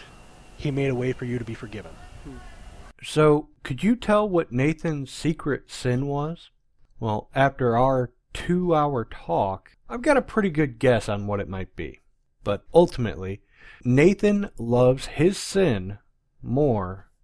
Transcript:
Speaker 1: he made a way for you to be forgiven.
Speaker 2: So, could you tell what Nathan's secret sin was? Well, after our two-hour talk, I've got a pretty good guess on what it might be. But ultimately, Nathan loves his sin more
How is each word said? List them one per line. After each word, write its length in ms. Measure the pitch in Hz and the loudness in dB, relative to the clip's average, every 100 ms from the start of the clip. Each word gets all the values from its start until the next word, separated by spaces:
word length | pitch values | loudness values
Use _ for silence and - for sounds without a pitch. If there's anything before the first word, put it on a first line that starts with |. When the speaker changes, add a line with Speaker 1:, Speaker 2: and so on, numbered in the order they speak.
| - - - - - - | -20 -20 -20 -20 -20 -8
Speaker 1:
he 140 | 147 | -4
made 180 | 139 139 | 0 0
a 60 | 123 | 0
way 160 | 127 | -2
for 140 | 127 123 | -4 -4
you 140 | 120 | -6
to 60 | 110 | -6
be 80 | 113 | -10
forgiven. 360 | 120 107 87 - - - - 127 - - - - - - | -12 -12 -14 -16 -18 -18 -16 -16 -16 -18 -18 -20 -20 -16
Speaker 2:
So, 460 | - 151 151 147 - _ | -4 4 6 4 0 _
could 200 | - 127 | -8 -2
you 120 | 190 240 | 0 0
tell 320 | - 208 214 | 2 2 2
what 240 | 180 - | 0 0
Nathan's 600 | 120 139 160 170 147 135 | 0 0 0 -4 -4 -6
secret 580 | - 147 - 151 127 - | -6 -4 -2 -2 -4 -6
sin 380 | - 123 123 139 | -6 -2 -2 -2
was? 420 | 143 151 165 - _ _ _ - - | -4 -6 -8 -16 _ _ _ -20 -8
Well, 300 | 113 107 - 135 | -4 -4 -2 2
after 420 | 139 139 127 117 | 2 2 0 4
our 340 | 131 131 123 _ _ | 4 2 0 _ _
two-hour 720 | - - 175 180 156 147 135 110 | -8 -2 0 2 2 2 -2 -6
talk, 680 | - - 165 101 95 - _ - | -10 -4 0 0 -2 -10 _ -12
I've 120 | 233 | -4
got 160 | 277 277 | 2 2
a 40 | |
pretty 280 | - - 196 | 2 0 0
good 300 | 151 151 120 | 2 0 2
guess 280 | 131 120 - | 2 4 2
on 200 | 104 101 | -4 -2
what 120 | 101 | -4
it 100 | 95 | -4
might 260 | 95 92 - | -6 -8 -10
be. 260 | 78 - _ _ _ _ | -12 -12 _ _ _ _
But 200 | - 101 - | -4 -4 2
ultimately, 680 | 160 - - 113 80 95 101 _ _ - - | 4 4 2 -6 -6 -8 -10 _ _ -20 -8
Nathan 640 | 123 127 165 196 208 208 202 - | 2 6 6 6 2 2 -2 -8
loves 500 | 117 120 127 131 - | 0 4 4 2 -2
his 300 | - 160 196 | 0 0 0
sin 600 | - 196 185 104 92 104 _ _ _ _ | -2 0 2 0 -4 -12 _ _ _ _
more 680 | 120 123 147 113 92 95 - _ | -4 0 2 2 -2 -8 -16 _